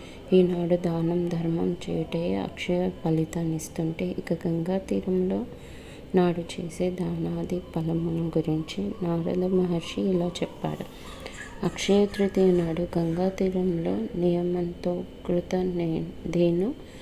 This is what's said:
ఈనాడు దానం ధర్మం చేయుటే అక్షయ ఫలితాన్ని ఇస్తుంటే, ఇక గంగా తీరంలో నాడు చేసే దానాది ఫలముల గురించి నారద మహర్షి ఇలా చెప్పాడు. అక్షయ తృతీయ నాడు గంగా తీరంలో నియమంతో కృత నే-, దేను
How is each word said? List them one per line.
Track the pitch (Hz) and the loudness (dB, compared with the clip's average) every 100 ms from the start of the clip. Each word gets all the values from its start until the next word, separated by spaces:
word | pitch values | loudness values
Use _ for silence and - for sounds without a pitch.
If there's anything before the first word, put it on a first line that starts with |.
| - - - 185 | -14 -16 4 6
ఈనాడు | 180 175 175 175 | 6 2 0 0
దానం | 175 165 165 175 170 | 0 0 0 0 0
ధర్మం | 170 165 165 180 175 - | -2 -2 0 -2 -2 -4
చేయుటే | 170 160 170 170 196 | -4 -2 -2 -2 -2
అక్షయ | - - - 180 180 180 | -4 -6 -2 0 0 -2
ఫలితాన్ని | 165 160 160 170 165 160 | 0 2 0 -2 -2 -2
ఇస్తుంటే, | - - 160 160 180 180 | -4 -4 -2 -2 -4 -4
ఇక | - | -2
గంగా | 165 175 165 165 190 | -2 0 0 0 -2
తీరంలో | 190 196 190 185 185 196 247 - - - - - - | -2 -2 0 2 2 0 -4 -10 -16 -16 -16 -16 0
నాడు | 185 180 170 | 4 4 2
చేసే | 170 - 170 - 180 | -4 -8 -8 -2 -2
దానాది | 180 170 170 170 170 165 180 - | 0 -2 -2 -2 -2 -2 -4 -4
ఫలముల | 165 160 165 170 165 165 160 | -4 0 0 0 0 0 0
గురించి | 156 156 160 - 202 - | 2 0 -2 -4 -4 -2
నారద | 175 170 165 180 | -2 0 0 0
మహర్షి | 185 185 180 170 - - | 2 4 4 0 -2 -2
ఇలా | 202 185 175 | 2 2 0
చెప్పాడు. | - 160 - 160 156 - - - - - - - - | -2 -4 -4 -4 -4 -8 -14 -14 -12 -12 -12 -12 -4
అక్షయ | 180 - - 202 202 | -4 -2 4 6 6
తృతీయ | - 196 196 190 | 4 2 6 6
నాడు | 175 170 165 175 175 | 6 4 0 0 0
గంగా | 165 165 185 | 0 2 0
తీరంలో | 190 190 185 185 170 170 196 226 175 | 2 0 2 2 2 0 0 -2 2
నియమంతో | 175 175 175 175 175 175 180 175 185 - - | 2 4 2 0 -2 -2 -2 -2 -4 -8 -2
కృత | 175 175 | 0 0
నే-, | 185 185 175 170 160 165 - - | 0 0 0 0 0 -2 -6 -2
దేను | 170 175 170 202 302 - - | 4 4 4 2 -2 -10 -16